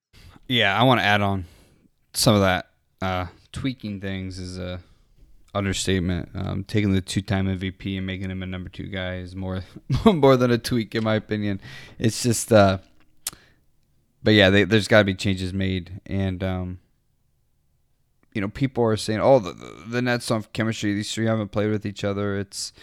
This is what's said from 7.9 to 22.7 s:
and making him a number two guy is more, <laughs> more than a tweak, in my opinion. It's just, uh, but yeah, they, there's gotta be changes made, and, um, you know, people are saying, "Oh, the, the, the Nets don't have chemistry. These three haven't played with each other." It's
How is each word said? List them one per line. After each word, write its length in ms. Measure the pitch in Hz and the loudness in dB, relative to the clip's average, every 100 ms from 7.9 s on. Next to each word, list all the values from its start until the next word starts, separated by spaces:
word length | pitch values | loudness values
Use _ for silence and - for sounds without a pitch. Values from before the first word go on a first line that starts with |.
| 98 | -6
and 80 | 95 | -6
making 240 | 92 95 | -8 -8
him 140 | 92 | -8
a 20 | 92 | -8
number 240 | 92 92 | -10 -12
two 180 | - 92 | -12 -10
guy 280 | 95 92 92 | -8 -6 -8
is 200 | 90 95 | -10 -8
more, 280 | 92 92 92 - - | -6 -6 -8 -18 -4
<laughs> 200 | 135 226 | 2 2
more 320 | 175 135 131 | 4 6 6
than 140 | 123 | 4
a 60 | 117 | 0
tweak, 360 | - 123 104 | 0 -4 -2
in 100 | 117 | -2
my 120 | 110 110 | 0 -2
opinion. 440 | - 107 104 98 - - - - | -2 -4 -2 -4 -8 -20 -20 -2
It's 240 | 117 - | -2 0
just, 300 | 123 110 - | -2 -2 4
uh, 280 | 110 98 95 - _ _ _ - - _ _ _ _ _ _ _ _ | 6 6 4 -6 _ _ _ -14 -14 _ _ _ _ _ _ _ _
but 100 | - | 6
yeah, 180 | 107 95 | 8 8
they, 160 | 101 90 | 8 6
there's 220 | 110 92 | 2 6
gotta 180 | 110 98 | 4 4
be 100 | 92 | 0
changes 380 | 104 92 92 | -2 -2 -4
made, 480 | 92 95 92 87 95 - | -2 -2 -4 -6 -14 -6
and, 380 | 98 95 92 | -2 -2 -2
um, 360 | 95 92 90 92 _ _ _ _ _ _ _ _ _ _ _ _ _ _ _ | -4 -6 -8 -12 _ _ _ _ _ _ _ _ _ _ _ _ _ _ _
you 80 | 110 | -6
know, 80 | 101 | -6
people 340 | - 135 - | -2 -4 0
are 140 | 117 107 | 0 0
saying, 220 | - 107 | -2 0
"Oh, 200 | 98 135 | 4 4
the, 140 | 87 | 2
the, 300 | 57 60 55 95 | -10 -16 -18 -6
the 140 | 120 | -4
Nets 260 | 123 120 - | 0 -2 -2
don't 120 | 113 | -4
have 140 | 101 | -4
chemistry. 400 | - 110 110 104 | -4 -4 -2 -2
These 200 | 101 107 | -4 -4
three 120 | - 113 | -2 0
haven't 260 | 110 104 | 0 -2
played 200 | 107 107 | -2 -2
with 140 | 107 104 | -2 -6
each 180 | 101 | -6
other." 340 | 101 101 101 98 | -4 -2 -4 -4
It's 340 | 98 - - | -6 -10 -12